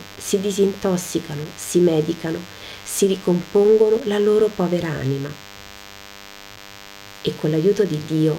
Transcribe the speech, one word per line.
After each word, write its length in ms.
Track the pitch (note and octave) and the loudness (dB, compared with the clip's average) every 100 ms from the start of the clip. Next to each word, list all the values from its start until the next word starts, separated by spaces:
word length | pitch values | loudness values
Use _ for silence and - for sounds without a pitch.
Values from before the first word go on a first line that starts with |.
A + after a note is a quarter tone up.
| - - | -10 -12
si 220 | - G3 | -2 0
disintossicano, 1000 | G3+ F#3+ G3 G3 G3 F3+ - D#3+ - D3 D3+ | 0 2 2 2 0 0 -2 -4 -4 -8 -10
si 240 | G2+ - F3+ | -10 0 4
medicano, 640 | F3 D#3+ D#3 D#3+ E3 F3 - - - - | 6 4 2 -2 -4 -6 -10 -14 -16 -14
si 240 | - - G3 | -6 2 2
ricompongono 960 | F#3+ F#3+ F3+ F#3+ G3+ G#3 A3 G#3+ A3 G#3 | 2 2 0 2 4 6 8 6 4 0
la 120 | G#3 | 2
loro 320 | G#3 G#3+ G#3+ | 4 4 4
povera 360 | G3+ F3+ F3 E3 | 2 0 0 -2
anima. 420 | C#3 C3 C#3 C#3 D3+ G2+ G2+ G2+ G2+ G2+ G2+ G2+ G2+ G2+ G2+ G2+ G2+ - - - - - - | -2 -2 -2 -4 -12 -16 -18 -18 -16 -18 -18 -18 -18 -18 -18 -18 -18 -18 -18 -18 -18 -18 -10
E 120 | - - | -8 -4
con 160 | D#3 | -2
l'aiuto 320 | D#3+ F3+ G3+ | 2 2 4
di 160 | F#3+ D3+ | 2 -2
Dio 320 | D3+ D#3 D#3 | -2 2 2